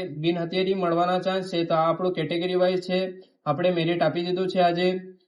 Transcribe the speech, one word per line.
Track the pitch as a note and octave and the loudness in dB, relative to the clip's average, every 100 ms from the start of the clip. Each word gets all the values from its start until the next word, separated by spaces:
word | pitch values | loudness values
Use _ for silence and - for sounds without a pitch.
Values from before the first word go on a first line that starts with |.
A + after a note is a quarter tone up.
| F3+ D3+ | -2 -4
બિન | E3 F3 | -2 0
હથિયારી | E3 F#3 F#3+ | -2 -2 0
મળવાના | F#3+ E3+ E3 F3+ F3+ | 0 0 2 2 0
ચાન્સ | F#3 F#3+ F#3 | 0 -2 -2
છે. | F3 E3 | -4 0
તો | E3 | 2
આ | E3 | 2
આપણું | E3 F#3 | 0 -2
કેટેગરી | F3+ D#3 F3 F#3 F3+ | -2 -2 -2 0 2
વાઇઝ | F3+ F#3 | 2 0
છે, | F3+ F#3 F#3 - - _ D3+ | -2 -2 -2 -8 -20 _ -4
આપણે | C#3+ F3+ | 0 2
મેરિટ | E3+ E3 E3+ | 2 2 2
આપી | D#3+ E3 F3 | 2 0 -2
દીધું | F3+ F#3 | -2 0
છે | F#3+ | 2
આજે. | F3 E3+ F#3 F#3 - - | 2 4 0 0 -6 -20